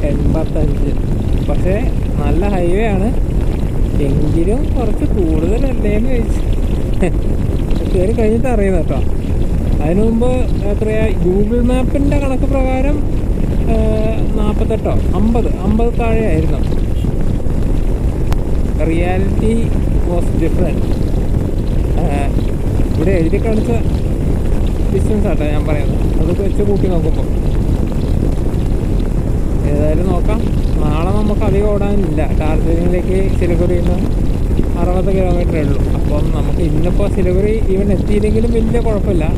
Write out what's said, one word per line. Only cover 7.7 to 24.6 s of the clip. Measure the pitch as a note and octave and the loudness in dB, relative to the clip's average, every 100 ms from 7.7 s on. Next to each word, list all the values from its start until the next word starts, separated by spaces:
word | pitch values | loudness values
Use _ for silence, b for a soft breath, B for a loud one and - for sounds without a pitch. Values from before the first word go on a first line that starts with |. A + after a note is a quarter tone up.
| - - | 0 0
കയറി | F#3 A#3 A#3 | 0 0 0
കഴിഞ്ഞിട്ട് | A3 A3+ B3 | 0 0 0
അറിയുന്നത് | A3+ G3 F#3 D3+ | 0 0 0 0
കേട്ടോ. | C#3 - - - - - - - - | -2 -2 -2 -2 -2 0 0 0 0
അതിനു | D#3 F#3 A3+ | 0 0 0
മുമ്പ് | A3+ B3 B3+ A#3+ - G3 | 0 0 0 0 -2 -2
എത്രയാ, | G3+ G#3+ F3+ G#3+ - | -2 -2 0 0 0
Google | F3+ F#3+ G#3 A#3+ A#3+ | 0 0 0 0 0
Map-ിൻ്റെ | B3+ B3+ C#4 C#4 C#4+ | 0 0 0 0 0
കണക്ക് | C4 C4 - | 0 0 0
പ്രകാരം, | C4+ C4 C4+ C#4 - - - - - - - - | 0 0 0 0 0 0 -2 -2 -2 0 0 0
ഏ, | A3+ A3 A3 B3+ A3+ - A3 | 2 2 0 0 0 0 0
നാൽപത്തെട്ടോ | G#3+ G#3+ G#3+ A3 G3 E3+ - - | 0 0 0 0 0 0 0 0
അമ്പത്, | A3 A#3 - - - | 2 2 0 -2 0
അമ്പത് | G#3+ A3 - | 0 0 0
താഴെയായിരുന്നു. | - - A3 D#3+ - - - - - - - - - - - - - - - - - - - - - - - - - | 0 0 2 0 0 0 0 0 0 -2 -2 0 0 0 0 0 0 0 0 0 -2 -2 0 0 0 0 0 0 0
Reality | E3 G#3 F#3 F#3+ - A3 A3+ G#3+ - - - - | 0 0 0 0 0 0 0 0 0 0 0 0
was | F3 E3+ - | 0 0 0
different. | D#3+ D3+ D3+ - - - - - - - - - - - - - | 0 0 0 0 0 0 0 0 0 0 0 -2 0 0 0 0
ഏ, | - C#3+ - - - - - - - | 0 0 0 0 0 -2 -2 0 0
ഇവിടെ | - E3 F3+ | 0 2 2
എഴുതി | D#3+ G3 | 2 0
കാണിച്ച | A3 G#3+ G#3+ A#3+ - - - - - - - - | 0 0 0 0 0 -2 -2 -2 0 0 0 0